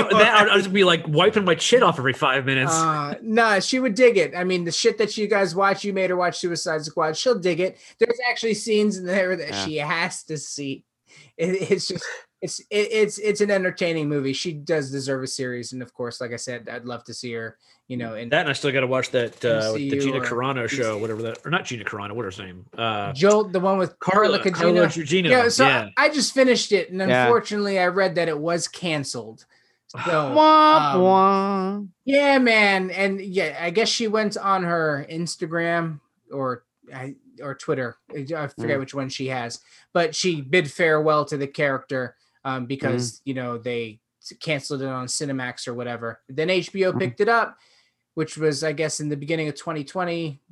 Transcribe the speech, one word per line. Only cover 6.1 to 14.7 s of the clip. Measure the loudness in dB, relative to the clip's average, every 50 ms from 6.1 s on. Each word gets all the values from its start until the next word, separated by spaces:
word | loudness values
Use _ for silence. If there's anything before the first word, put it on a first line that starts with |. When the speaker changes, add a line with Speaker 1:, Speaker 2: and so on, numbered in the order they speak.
| 0
Speaker 1:
watch | 0 0 -2 -2 -2
Suicide | -4 -4 -4 -4 -4 -4 -4 -4 -6
Squad. | -6 -2 0 0 0 -2
She'll | 0 0 0 0 2
dig | 0 0 0 0
it. | -2 -2 -4 -8 -18 -20 -2 _
There's | 0 0 0 -2 -2 -2
actually | -2 -2 -2 -2 -2
scenes | -2 0 0 2 2 2 2 0
in | -2 -4
there | -2 0 0 0 0 -2
that | -4 -4 -6
Speaker 3:
Yeah. | -6 -4 -4
Speaker 1:
she | -4 -4
has | -4 -4 -2 -2 -2 -2 -4 -6 -10 -10
to | -10 -10
see. | -10 -10 -10 -10 -10 -8 -8 -10 -10 -14 _ _ _ _ _ -20 -20 -20 _ _
It, | -6 -4 -2 -2 -4 0 0
it's | 0 0 0
just, | -4 -6 -8 -8 -10 -12 -14 -16 _ _ _
it's, | -10 -10 -10 -12
it, | -10 _ -2 -2 0 0
it's, | 2 2 2 2 0
it's | -2 -2 -2 0 2
an | 2 2
entertaining | 2 2 0 -2 -2 -2 -2 -2 0 0 -2 0
movie. | -2 0 -2 -2 -4
She | -4 -6 -6
does | -8 -8 -4 -2